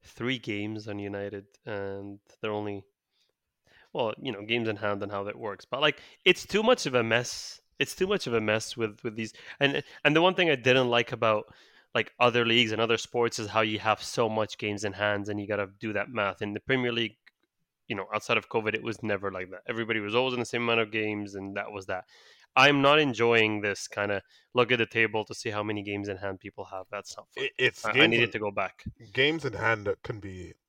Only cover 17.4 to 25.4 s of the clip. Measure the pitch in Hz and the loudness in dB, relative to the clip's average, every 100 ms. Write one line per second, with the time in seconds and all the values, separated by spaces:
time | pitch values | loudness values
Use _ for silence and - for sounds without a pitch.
17.4 | _ _ _ _ _ 101 95 107 - 113 | _ _ _ _ _ -8 -4 -6 0 -2
18.4 | - 117 107 110 113 104 110 101 98 92 | 0 -2 0 -2 -6 -6 -2 -2 -2 -8
19.4 | 92 92 - 113 113 110 104 113 131 123 | -10 -12 -8 -6 -2 -2 0 0 0 -2
20.4 | 113 120 117 117 107 110 107 104 104 98 | -4 -2 0 0 0 -2 -2 -4 -6 -8
21.4 | 98 98 101 104 95 92 - _ - _ | -8 -8 -8 -10 -8 -8 -10 _ -20 _
22.4 | _ - 139 143 139 151 147 110 117 117 | _ 6 6 8 6 6 4 4 4 6
23.4 | 107 107 104 98 - - 101 101 _ _ | 4 2 -2 -4 -6 -4 -2 -2 _ _
24.4 | _ 123 117 123 113 113 110 107 107 - | _ 0 2 2 2 2 0 0 -6 -8